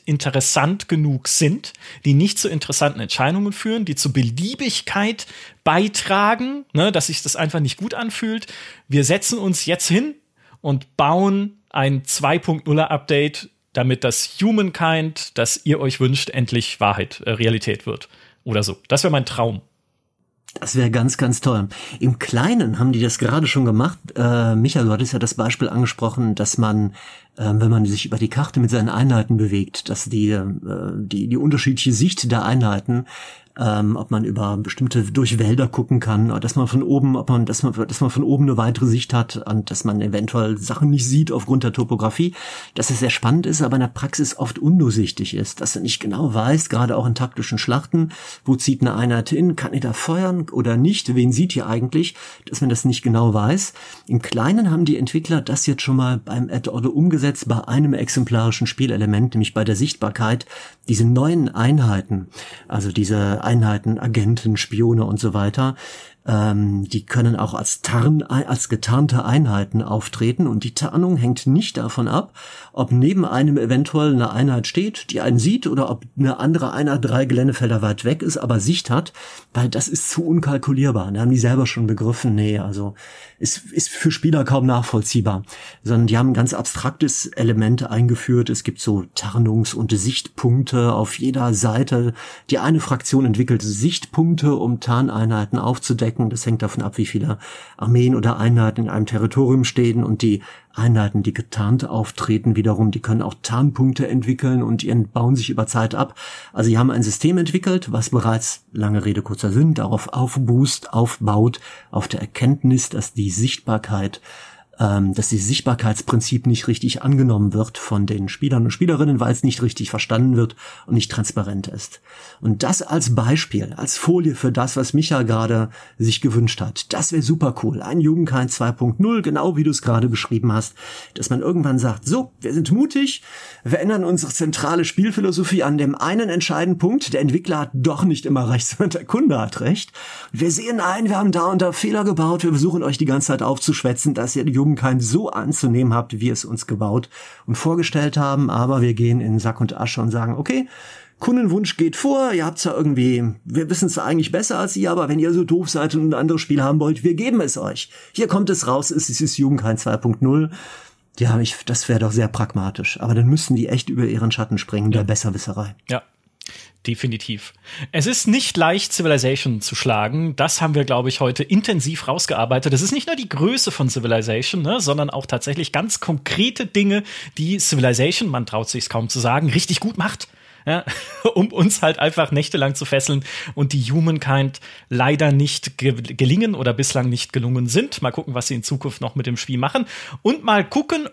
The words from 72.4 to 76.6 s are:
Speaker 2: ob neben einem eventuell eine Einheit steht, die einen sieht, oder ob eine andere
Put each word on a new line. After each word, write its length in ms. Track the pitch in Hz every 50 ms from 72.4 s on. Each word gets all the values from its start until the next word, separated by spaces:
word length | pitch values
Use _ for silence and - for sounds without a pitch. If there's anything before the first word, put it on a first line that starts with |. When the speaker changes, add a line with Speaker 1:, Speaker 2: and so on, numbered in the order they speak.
| - - - - - - -
Speaker 2:
ob 180 | - 127 -
neben 340 | 123 123 131 156 190 190 170
einem 320 | - - 127 143 151 143
eventuell 560 | 139 117 113 127 131 147 - - 151 151 151 139
eine 180 | 120 117 -
Einheit 360 | - 117 135 139 127 120 113
steht, 440 | - - 170 196 214 214 - - -
die 100 | - -
einen 180 | - 127 123 120
sieht, 280 | 110 165 220 262 -
oder 220 | 156 - 135 135 -
ob 160 | 117 - - - _
eine 220 | 131 139 131 131 -
andere 340 | 123 147 165 160